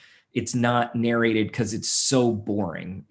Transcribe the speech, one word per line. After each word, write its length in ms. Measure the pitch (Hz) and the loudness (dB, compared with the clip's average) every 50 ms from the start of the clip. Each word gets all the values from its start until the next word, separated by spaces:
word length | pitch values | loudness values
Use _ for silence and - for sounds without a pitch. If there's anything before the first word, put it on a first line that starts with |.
| - - - _ _ _ - | -20 -20 -20 _ _ _ -6
it's 200 | 123 117 - - | -6 -4 -2 -2
not 400 | 120 120 120 120 120 120 - - | 0 2 2 2 2 0 0 -2
narrated 580 | 117 117 117 117 117 113 113 110 110 107 - | -2 0 2 2 2 2 2 2 2 0 0
'cause 220 | - - 110 104 113 | -2 -4 -2 -2 -4
it's 140 | - - - | -4 -4 -2
so 440 | - - - - 139 127 120 120 | -2 0 0 2 4 4 4 4
boring. 760 | 113 104 107 110 101 104 98 82 78 87 - 87 98 - - _ | 0 -2 -4 -4 -2 -2 -2 -4 -6 -8 -10 -10 -12 -12 -12 _